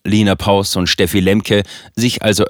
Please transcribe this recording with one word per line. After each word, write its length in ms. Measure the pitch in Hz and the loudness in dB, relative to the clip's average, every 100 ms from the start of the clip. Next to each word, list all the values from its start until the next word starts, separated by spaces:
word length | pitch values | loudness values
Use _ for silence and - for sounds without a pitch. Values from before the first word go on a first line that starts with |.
Lina 320 | 95 107 101 | -2 0 2
Paus 420 | 95 104 98 98 95 | 0 0 0 0 -2
und 100 | 85 | -2
Steffi 340 | - 90 101 | 0 0 0
Lemke 420 | 92 104 - 101 98 - - | 2 2 2 0 -2 -8 -12
sich 280 | - 120 - | -4 -2 0
also 220 | 110 95 | 0 0